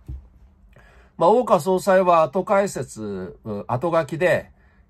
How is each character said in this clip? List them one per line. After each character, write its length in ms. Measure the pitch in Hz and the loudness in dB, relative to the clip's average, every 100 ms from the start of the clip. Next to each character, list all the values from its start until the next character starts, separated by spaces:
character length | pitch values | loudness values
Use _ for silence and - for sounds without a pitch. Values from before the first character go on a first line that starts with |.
| - - - _ - _ _ - - _ _ - | -18 -18 -18 _ -20 _ _ -20 -20 _ _ 0
ま 120 | 170 | 2
あ、 20 | |
大 140 | 233 | 4
川 160 | 240 185 | 4 0
総 180 | 185 185 | 2 0
裁 240 | 196 190 | 2 2
は 220 | 180 170 | 4 4
後 180 | 156 190 | 2 -2
解 260 | 180 196 202 | 0 0 0
説、 720 | 160 127 - 104 95 92 - | -6 -12 -12 -10 -10 -12 -14
う、 200 | 110 101 104 | -12 -10 -6
後 240 | 120 170 | -6 -2
書 120 | 165 151 | -2 -2
き 120 | 156 | -2
で、 320 | 175 110 - _ _ _ | 0 0 -4 _ _ _